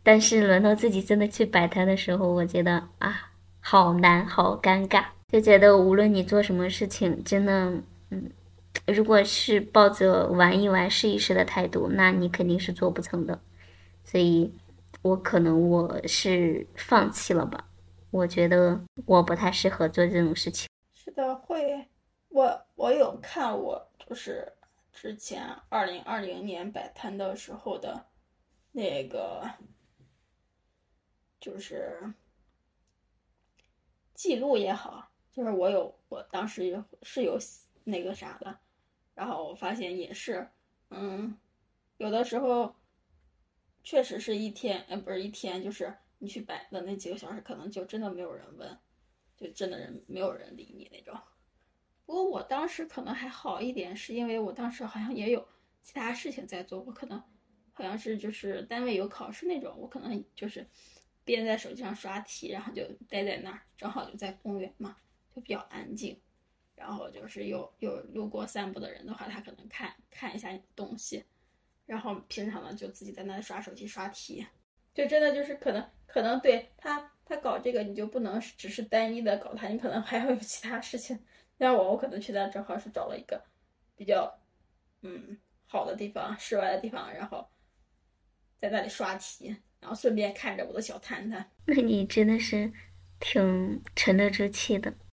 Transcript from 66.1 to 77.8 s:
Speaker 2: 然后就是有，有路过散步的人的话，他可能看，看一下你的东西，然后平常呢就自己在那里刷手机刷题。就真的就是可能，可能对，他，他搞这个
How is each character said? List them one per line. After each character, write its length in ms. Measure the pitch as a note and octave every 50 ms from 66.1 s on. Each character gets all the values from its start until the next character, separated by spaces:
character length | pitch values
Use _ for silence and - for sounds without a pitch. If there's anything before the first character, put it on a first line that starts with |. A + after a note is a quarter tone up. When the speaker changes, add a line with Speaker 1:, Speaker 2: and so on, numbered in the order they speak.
| - _ _ _ _ _ _ _ _ _ _ _ _
Speaker 2:
然 180 | - - -
后 160 | G#3 F#3+ - -
就 160 | - - G#3+ G#3+
是 180 | - G3+ G#3
有， 260 | G3+ G#3 G#3+ - - _ -
有 220 | A3+ G#3 G3 - - -
路 160 | - A3 G#3+ G#3+
过 160 | - G#3+ G#3
散 260 | G#3 - G#3 G3+ F#3+
步 80 | F#3+ -
的 100 | - -
人 160 | - - -
的 80 | - A3+
话， 120 | - G#3 A3
他 120 | G3+ G3+
可 120 | - -
能 160 | - _ - A3
看， 240 | - - B3 - - _ _ _
看 240 | _ - C#4 A3+ -
一 40 | A3
下 120 | - F#3
你 80 | G3 F#3+
的 60 | _ _ _
东 200 | - G3 - A#3 G#3+
西， 260 | - - A2+ G#2+ - _ _ _ _ _ _ _ _ _ _ _ _
然 120 | - A3 A3
后 160 | G#3+ A3+ G3+ - - -
平 220 | - A3 G3+ G#3+
常 120 | G3+ E3
呢 120 | - - G3+
就 120 | G#3+ G3+ G3
自 160 | G3 - F#3+
己 60 | G3+
在 120 | - - F#3+
那 100 | G3 F#3+
里 80 | G3+
刷 180 | G#3 - F#3 G3
手 120 | G#3 F#3+ -
机 120 | - G#3
刷 200 | G#3 - - - -
题。 380 | C4 - - - - - A3 - _ _ _ _ _ _ _ _ -
就 120 | - C#4+
真 140 | - D4+ D4+
的 140 | D4+ D4 C#4
就 80 | C#4+
是 120 | C#4+ D4 C#4
可 160 | - - C#4
能， 100 | G3+ G#3+ B3 - _ _ _
可 160 | _ - B3
能 160 | G#3+ A3+ B3 C4
对， 320 | - C4+ A#3 A3+ - - _
他， 340 | _ - D4+ D4 D4 D4 - _ _ _
他 120 | - D#4+ C#4+
搞 200 | - B3 - -
这 140 | - B3
个 100 | A#3+ G#3+